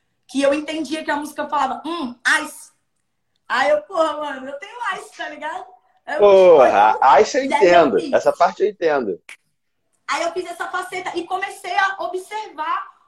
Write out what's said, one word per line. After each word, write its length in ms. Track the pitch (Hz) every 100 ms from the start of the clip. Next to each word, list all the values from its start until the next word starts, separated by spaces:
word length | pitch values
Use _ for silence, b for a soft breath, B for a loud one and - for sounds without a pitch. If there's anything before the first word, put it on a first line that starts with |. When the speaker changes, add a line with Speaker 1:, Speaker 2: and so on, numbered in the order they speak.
| _ _ _
Speaker 1:
que 140 | 262
eu 120 | 277
entendia 500 | 302 302 311 277 311
que 80 | 311
a 40 | 294
música 320 | 294 - 294
falava, 340 | 294 262 240 294
"Hum, 300 | 339 262 240 262 302
ice." 280 | 302 - - _ _ _ _ _ _ _ -
Aí 220 | 240 285
eu, 120 | 302
"Porra, 340 | 302 370 320 294
mano, 300 | 294 262 262
eu 100 | 285
tenho 180 | 415 480 440 392
ice, 180 | 415 -
tá 140 | 311
ligado?" 360 | 302 302 359 - - _ _ -
Aí 100 | 285
eu, 40 |
Speaker 2:
Porra, 760 | 208 190 180 160 123 98 107 -
Speaker 1:
Pô, 180 | - 180
Speaker 2:
ice 180 | 214 277
eu 80 | 269
Speaker 1:
e 80 |
aí 140 | 294 185
eu 20 | 175 151
Speaker 2:
entendo. 140 | -
Speaker 1:
fiz. 140 | 294
Speaker 2:
Essa 200 | 214 147
parte 300 | - 185 196
eu 60 | 196
entendo. 520 | 196 165 143 110 85 - - _ _ _ _ _ _ -
Speaker 1:
Aí 160 | 294
eu 80 | 339
fiz 120 | 359 349
essa 220 | 339 349
faceta 440 | 370 370 370 359 349
e 100 | 339
comecei 500 | 370 392 - 370 392
a 180 | 381 381
observar 920 | 339 370 - 427 415 302 311 370 370 _